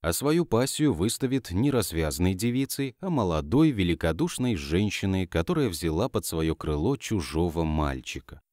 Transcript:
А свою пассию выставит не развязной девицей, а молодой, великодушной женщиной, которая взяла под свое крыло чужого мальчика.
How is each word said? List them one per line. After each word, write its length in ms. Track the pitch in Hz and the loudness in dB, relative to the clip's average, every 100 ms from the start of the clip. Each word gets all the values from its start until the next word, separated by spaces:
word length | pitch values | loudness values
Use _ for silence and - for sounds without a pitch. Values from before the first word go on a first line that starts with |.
А 120 | 82 | -4
свою 320 | - 139 165 | 0 2 2
пассию 500 | 156 113 131 - 147 | 2 2 2 2 2
выставит 560 | 80 104 - 127 131 - | 2 0 0 -2 -2 -2
не 220 | 90 143 | 0 2
развязной 600 | 127 - 80 78 73 90 | 2 0 0 -2 2 2
девицей, 640 | 92 117 123 139 - 139 - | 2 0 0 -2 -4 -6 -6
а 100 | 190 | -2
молодой, 600 | 151 95 80 73 123 160 | 0 2 0 2 4 4
великодушной 840 | 110 87 82 82 80 170 - 123 | 4 0 2 0 0 -2 -2 -2
женщиной, 720 | 95 69 85 104 - 98 95 90 | -2 0 0 2 0 0 0 0
которая 420 | 82 82 175 120 | -2 0 0 0
взяла 400 | 82 85 78 123 | -2 -2 0 0
под 160 | 104 | -2
свое 300 | - 82 80 | -4 -2 0
крыло 420 | 78 78 76 92 139 | -2 -2 -2 0 -2
чужого 680 | - 95 73 78 87 82 | -2 -4 -2 0 0 0
мальчика. 760 | 80 78 73 65 - - - 78 _ | 0 0 0 -2 -8 -12 -14 -20 _